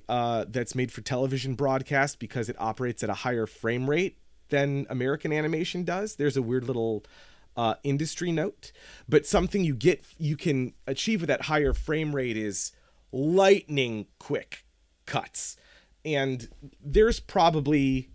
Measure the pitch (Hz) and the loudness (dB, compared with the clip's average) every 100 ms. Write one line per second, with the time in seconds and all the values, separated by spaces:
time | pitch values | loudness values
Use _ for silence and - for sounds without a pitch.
0 | - 123 120 113 101 123 120 127 127 - | -2 -2 0 -2 -2 -4 -4 -4 -4 -6
1 | - 127 131 135 135 117 139 131 - 143 | -6 -2 0 -2 -4 -2 0 0 0 0
2 | 143 - 113 127 110 - 110 107 123 117 | 0 -2 -8 -6 -6 -4 -4 -2 -4 -4
3 | 107 98 127 120 107 - 113 123 131 151 | -4 -4 -2 -2 -2 -4 -2 -2 0 0
4 | 190 - - - - 143 143 139 - 127 | -2 -6 -20 -20 -4 0 0 -2 -4 -2
5 | 127 139 156 151 151 160 170 180 175 180 | -2 -2 -2 -2 0 -2 -4 -6 -4 -4
6 | 214 - 147 131 113 127 120 120 113 107 | -6 -2 0 0 0 -2 -2 -2 -2 -4
7 | - - - - - - 117 - 139 139 | -8 -20 -20 -20 -12 -2 -2 -2 -2 -2
8 | 160 - 175 160 180 - - - - - | -2 -4 -2 -2 -2 -6 -16 -20 -20 -20
9 | - 151 - 196 180 202 170 123 160 170 | 2 2 4 2 2 0 0 2 2 2
10 | - - 151 156 170 135 127 - - 135 | -2 -6 -4 -2 0 0 -2 -6 -8 -4
11 | - 214 160 127 131 151 143 151 - 156 | -2 0 0 -2 0 2 2 2 0 -2
12 | 156 143 127 110 107 95 - - _ _ | 0 -2 -2 -2 -4 -4 -8 -10 _ _
13 | _ 127 151 185 190 202 - 143 123 110 | _ -2 2 6 8 6 4 0 0 -2
14 | 98 - - 135 - - - _ _ _ | -8 -12 -4 -4 -6 -18 -20 _ _ _
15 | - 123 - - - - - - _ _ | -6 -6 -6 -8 -10 -12 -20 -20 _ _
16 | 156 143 135 127 - - 139 - 147 170 | -4 0 0 -4 -10 -18 -20 -16 2 6
17 | 226 - - 196 170 156 139 151 135 131 | 6 4 -2 4 4 4 4 4 4 0
18 | 127 | -4